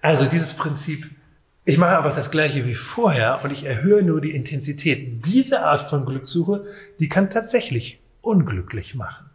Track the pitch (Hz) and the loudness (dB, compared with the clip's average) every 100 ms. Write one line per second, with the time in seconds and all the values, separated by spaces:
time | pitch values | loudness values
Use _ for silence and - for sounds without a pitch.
0 | 156 151 135 165 156 - 156 143 - 147 | 4 4 4 2 0 -2 -4 -2 -4 -6
1 | - - _ _ _ _ - 139 175 180 | -12 -20 _ _ _ _ 0 4 6 4
2 | 151 151 143 156 151 139 123 113 - - | 2 -2 -2 0 0 0 -2 -4 -6 0
3 | 233 139 113 - 143 139 143 117 160 208 | 0 2 0 0 -4 -6 -6 -2 4 4
4 | 180 156 147 151 - 143 135 143 165 139 | 4 2 -2 -4 -6 -6 -6 -4 -2 -2
5 | 123 117 131 233 262 277 156 147 - 143 | -4 -2 2 4 4 2 2 0 0 -4
6 | 127 135 - 175 165 202 - - - - | -2 -6 -4 -2 0 -2 -4 -18 -20 -4
7 | 151 185 196 226 220 - - 120 - - | 0 2 2 0 0 -2 0 -6 -6 -16
8 | _ _ 220 208 135 95 90 110 - 131 | _ _ 0 2 2 -2 -6 -10 -10 -10
9 | - - - | -10 -12 -20